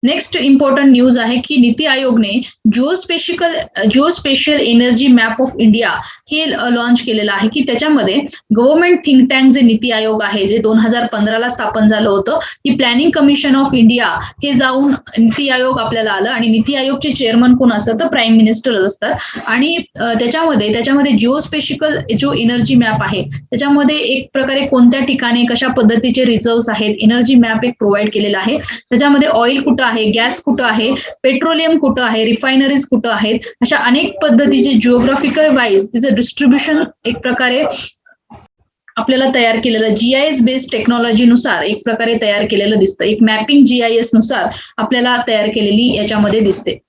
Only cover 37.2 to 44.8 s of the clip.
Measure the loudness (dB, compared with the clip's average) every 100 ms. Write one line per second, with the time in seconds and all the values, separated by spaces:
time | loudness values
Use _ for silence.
37.2 | -4 -2 -2 0 -2 -6 -12 _ _ _
38.2 | _ -20 _ _ _ _ _ -8 -2 0
39.2 | 2 2 2 0 0 0 0 0 2 2
40.2 | 0 2 0 0 -4 -4 -2 0 0 2
41.2 | 4 4 2 -2 -2 -4 -6 -4 -2 -2
42.2 | -2 -2 -2 -2 0 2 0 0 -4 2
43.2 | 2 2 2 4 4 4 0 0 2 0
44.2 | 0 -2 -4 -8 -16 -8